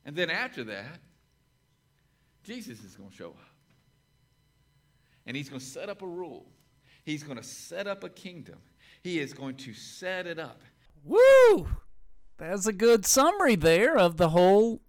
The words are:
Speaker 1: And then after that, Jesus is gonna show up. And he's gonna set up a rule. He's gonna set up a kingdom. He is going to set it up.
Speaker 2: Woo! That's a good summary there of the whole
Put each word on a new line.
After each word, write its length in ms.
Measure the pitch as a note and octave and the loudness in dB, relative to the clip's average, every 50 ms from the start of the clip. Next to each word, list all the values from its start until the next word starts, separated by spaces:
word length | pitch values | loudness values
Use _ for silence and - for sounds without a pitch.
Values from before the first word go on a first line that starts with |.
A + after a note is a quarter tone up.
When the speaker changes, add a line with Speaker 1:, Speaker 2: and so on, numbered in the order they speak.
| _ | _
Speaker 1:
And 140 | C#3+ D3 | -12 -6
then 120 | E3+ F3+ D#3+ | -6 -4 -4
after 360 | E3 G#3 B3 B3+ - - A#2+ | -4 -6 -6 -8 -10 -14 -12
that, 340 | G#2+ G#2 G2 G#2 C3+ E3 - _ _ _ _ _ _ _ _ _ _ _ _ _ _ _ _ _ _ _ _ _ _ _ _ _ _ _ _ _ | -12 -12 -14 -14 -16 -20 -20 _ _ _ _ _ _ _ _ _ _ _ _ _ _ _ _ _ _ _ _ _ _ _ _ _ _ _ _ _
Jesus 400 | G3 A#3 B3+ G#3 - A#2+ G#2+ G#2 | -18 -16 -16 -16 -16 -18 -20 -20
is 140 | F#2 - | -20 -20
gonna 120 | - G2+ G2 | -20 -20 -20
show 200 | _ - F2+ E2+ | _ -18 -18 -18
up. 80 | C#2+ _ _ _ _ _ _ _ _ _ _ _ _ _ _ _ _ _ _ _ _ _ _ _ _ _ _ _ _ _ _ _ _ _ _ _ _ _ _ | -18 _ _ _ _ _ _ _ _ _ _ _ _ _ _ _ _ _ _ _ _ _ _ _ _ _ _ _ _ _ _ _ _ _ _ _ _ _ _
And 120 | - B2 | -12 -12
he's 100 | C#3 C#3+ - | -12 -12 -12
gonna 120 | C3+ B2+ | -16 -16
set 280 | C3 - - D#3 F#3 G#3 | -16 -16 -16 -14 -14 -14
up 120 | - - | -14 -14
a 60 | F#3+ | -16
rule. 380 | F#3 E3+ F3+ F#3 D#3 B2 - - _ _ _ _ _ _ _ _ _ _ _ _ | -16 -14 -14 -14 -14 -16 -20 -20 _ _ _ _ _ _ _ _ _ _ _ _
He's 180 | D#3 D3+ D3 D3 | -10 -10 -10 -10
gonna 200 | D3 C3 A2+ - | -14 -16 -16 -16
set 440 | - - - - - E3+ F#3 G3+ | -18 -20 -20 -18 -14 -12 -10 -10
up 160 | G3+ G3 G3 - | -10 -10 -10 -12
a 60 | F3 | -18
kingdom. 500 | _ - - F#3 F3+ E3 - F#2 D#2+ E2 _ _ _ _ _ _ _ _ | _ -18 -20 -18 -18 -18 -20 -20 -20 -20 _ _ _ _ _ _ _ _
He 180 | _ F3+ F3 D#3+ | _ -6 -6 -6
is 140 | C#3 B2 - | -6 -8 -12
going 220 | C3 C3+ C3+ C3+ | -14 -14 -14 -14
to 160 | C3+ - A#2 G#2+ | -14 -16 -18 -18
set 540 | G#2+ - - - - F#3 F3+ F#3 F#3 F3+ | -20 -20 -20 -20 -14 -10 -10 -10 -8 -10
it 120 | F3 E3 D#3+ | -10 -12 -12
up. 220 | D#3+ B2 A#2 _ _ _ _ _ _ _ _ _ - | -12 -14 -18 _ _ _ _ _ _ _ _ _ -10
Speaker 2:
Woo! 640 | - - A4 B4+ C5+ C5+ C5 B4+ A#4 G4+ G3 D#3+ - - - - - - - - - - - - - - | 0 4 6 8 8 10 10 8 8 6 4 0 -6 -8 -8 -10 -18 -20 -18 -18 -18 -18 -20 -20 -20 -18
That's 280 | - - D#3+ F#3+ G3+ F3+ | -14 -10 -10 -8 -4 -4
a 80 | G#3+ G#3 | -6 -2
good 320 | F3+ A3 A#3 A#3 A3 F#3+ | 2 4 4 4 4 2
summary 500 | - - C4 C#4 E4 G4+ G4+ F#4 C#4 A3 | 0 2 4 2 2 2 2 2 2 2
there 420 | E3+ D3 E3 E3 F3 A3 D4+ E4 | 2 4 2 4 4 2 2 2
of 200 | A#3+ F3+ E3+ E3 | 2 2 2 2
the 120 | D#3+ F3+ D#3+ | 0 0 2
whole 520 | D#3 F3+ F3+ F#3 G3 G#3 A3 A#3 A3+ - _ | 4 4 6 6 6 4 4 2 -2 -8 _